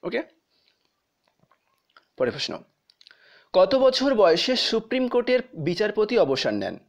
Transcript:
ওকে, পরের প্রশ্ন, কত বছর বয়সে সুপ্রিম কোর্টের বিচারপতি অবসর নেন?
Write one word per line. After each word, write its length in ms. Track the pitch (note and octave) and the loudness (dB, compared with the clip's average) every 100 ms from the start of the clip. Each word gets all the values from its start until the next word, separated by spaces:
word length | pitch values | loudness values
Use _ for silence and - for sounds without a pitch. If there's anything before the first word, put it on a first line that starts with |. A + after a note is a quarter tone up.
ওকে, 200 | - A#3 - _ _ _ _ _ _ _ _ _ _ _ _ _ _ _ _ _ _ - | -6 -8 -10 _ _ _ _ _ _ _ _ _ _ _ _ _ _ _ _ _ _ -4
পরের 140 | B2 | -4
প্রশ্ন, 320 | C#3 - - - _ _ _ _ _ _ _ _ | -4 -10 -12 -16 _ _ _ _ _ _ _ _
কত 220 | F#3 F#3+ C4+ | 2 4 4
বছর 400 | C4 C4 C4+ B3 | 2 2 0 4
বয়সে 400 | F#3 E3 - B3 | 4 4 0 -2
সুপ্রিম 520 | - A3+ A3 B3+ B3+ | -2 -4 -2 -4 -2
কোর্টের 320 | A#3+ A#3+ B3 A#3+ | -2 0 -2 -2
বিচারপতি 640 | - D3+ F3 G#3 G#3 G#3+ A#3+ | -8 -6 -2 -4 -2 0 2
অবসর 340 | D#3+ C3+ B2+ | 2 0 -2
নেন? 260 | G#2 F#2+ F2+ | -4 -6 -10